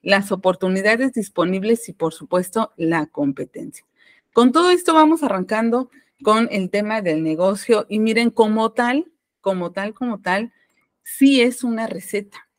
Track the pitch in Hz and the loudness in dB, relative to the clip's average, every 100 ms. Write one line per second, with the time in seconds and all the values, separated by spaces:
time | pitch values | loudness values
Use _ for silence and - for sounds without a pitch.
0 | 180 196 202 190 185 180 190 190 202 233 | 2 0 0 -2 0 0 0 0 2 2
1 | 269 240 196 - 175 190 214 233 - - | 0 -2 -6 -2 -2 -2 0 -2 -2 -6
2 | 165 - 160 180 180 226 220 - 165 165 | -6 -6 -4 -4 -2 -4 -4 -4 -2 -2
3 | 151 - 143 139 123 - - - _ _ | -4 -4 -4 -4 -10 -12 -14 -16 _ _
4 | _ _ _ - 247 285 359 359 359 320 | _ _ _ 2 4 4 2 2 2 4
5 | 311 320 277 190 185 220 233 240 254 _ | 4 2 -2 -4 -2 -2 -2 -2 -6 _
6 | _ _ 214 220 233 208 185 202 208 220 | _ _ 0 2 2 -2 -2 -4 -2 -2
7 | 180 156 160 156 190 202 - 214 - 214 | -2 -2 -2 0 0 -2 0 0 0 -2
8 | 220 226 233 233 214 220 220 220 240 269 | 0 2 0 2 2 2 0 0 0 0
9 | 349 _ _ _ 190 185 175 185 202 214 | -4 _ _ _ -4 -2 -6 -6 -10 -8
10 | 247 202 180 190 233 _ _ _ _ _ | -8 -6 -2 -2 -4 _ _ _ _ _
11 | - - 269 269 240 254 247 220 226 190 | -18 4 4 6 2 0 -4 -4 -6 -8
12 | - 208 202 - _ | -6 -8 -8 -20 _